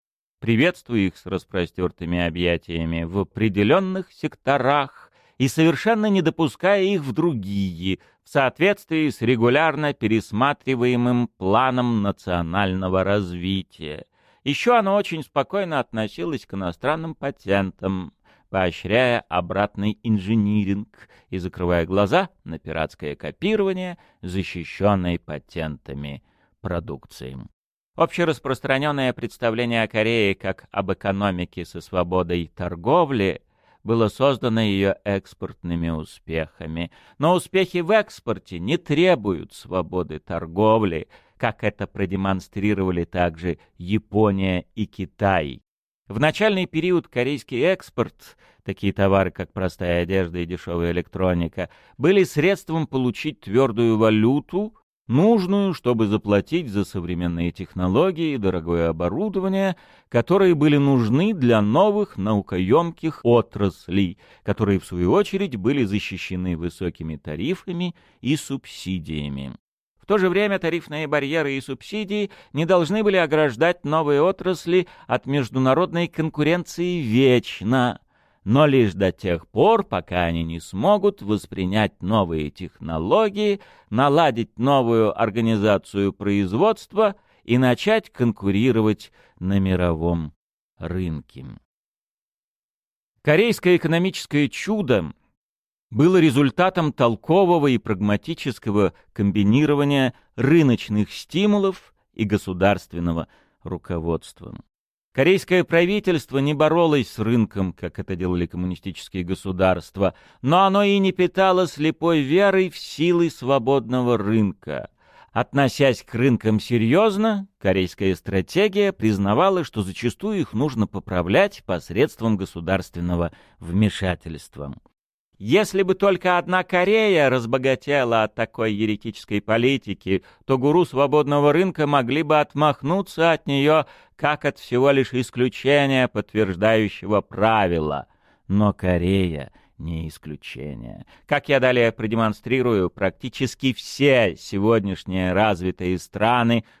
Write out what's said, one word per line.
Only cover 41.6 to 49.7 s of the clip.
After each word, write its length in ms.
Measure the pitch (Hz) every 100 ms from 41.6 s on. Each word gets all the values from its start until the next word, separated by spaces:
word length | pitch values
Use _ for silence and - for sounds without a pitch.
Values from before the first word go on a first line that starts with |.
это 220 | 107 - 98
продемонстрировали 1160 | - 95 95 95 95 - 101 104 98 92 87
также 540 | 85 90 87 80 90 80 _ -
Япония 880 | 87 107 - 104 107 98 95 90 -
и 100 | -
Китай. 800 | 101 - 95 - 98 90 73 62 _ _ _ _ -
В 140 | 104
начальный 460 | 151 151 214 190 180
период 420 | 160 180 175 -
корейский 540 | 123 127 143 - 120
экспорт, 760 | 160 185 - - - _ - _ _ _
такие 280 | - 95 101
товары, 380 | 95 98 98 92
как 200 | - 90
простая 500 | - 92